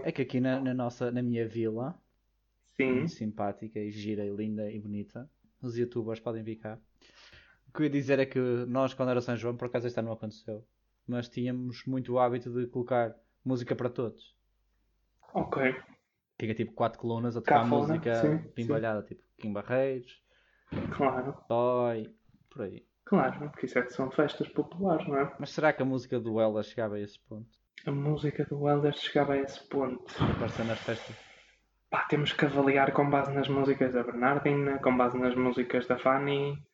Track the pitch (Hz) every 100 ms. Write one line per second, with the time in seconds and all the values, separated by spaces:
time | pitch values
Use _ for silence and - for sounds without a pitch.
0 | 160 151 123 127 131 135 131 127 120 -
1 | 123 123 123 117 113 113 110 110 135 -
2 | _ _ _ _ _ _ _ - 131 127
3 | 165 - 110 107 104 - 110 110 104 107
4 | 104 104 101 101 107 107 107 110 104 104
5 | 101 117 131 _ _ - 123 117 120 120
6 | 110 110 120 113 110 110 107 110 _ _
7 | - - - - - _ _ - 151 143
8 | 131 135 131 131 123 120 123 131 131 131
9 | 127 123 123 117 120 120 123 123 120 120
10 | 113 110 110 - - 107 - _ _ _
11 | - 120 120 123 123 127 127 117 131 131
12 | 123 123 123 123 123 120 120 127 120 123
13 | 117 - _ _ 127 127 120 127 120 131
14 | 113 - - _ _ _ _ _ _ _
15 | _ _ - 196 147 143 131 131 - -
16 | _ _ _ - 113 107 113 - 113 -
17 | 117 117 120 113 - 147 120 143 143 165
18 | 117 117 151 160 - - 117 113 113 107
19 | 101 101 _ - 107 101 101 127 135 131
20 | - - _ _ _ _ - - 160 147
21 | 135 127 131 - - 117 123 123 120 113
22 | 107 - _ _ _ 139 95 107 - _
23 | - 190 127 - 147 - 127 123 123 -
24 | 131 - 147 - 143 - - 170 190 156
25 | 151 139 143 - 139 - 151 143 131 131
26 | 120 123 113 110 110 107 101 - 110 104
27 | 101 - - 110 117 _ _ - - 143
28 | 147 151 147 - 143 143 143 147 147 143
29 | - 147 139 139 135 - - 139 127 123
30 | - - 120 - 113 113 113 110 - 113
31 | - 113 - - - _ _ _ - -
32 | - 147 147 - 147 139 139 139 135 147
33 | 143 139 139 139 139 139 135 135 127 123
34 | 117 120 127 143 143 143 139 135 131 127
35 | 123 127 127 127 127 120 120 127 120 123
36 | 131 139 143 139 143 147 -